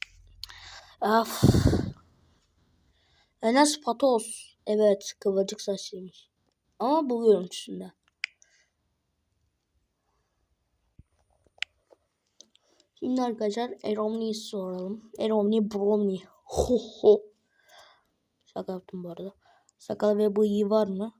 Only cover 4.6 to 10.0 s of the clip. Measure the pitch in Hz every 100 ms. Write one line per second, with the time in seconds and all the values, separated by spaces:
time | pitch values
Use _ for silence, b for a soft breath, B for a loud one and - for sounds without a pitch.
4.6 | - 214 214 202 - - 208 190 190 208
5.6 | - 196 - 185 185 - _ _ _ _
6.6 | _ _ 233 311 285 233 226 190 180 -
7.6 | - 185 185 _ _ _ - b b b
8.6 | b b _ _ _ _ _ _ _ _
9.6 | _ _ _ _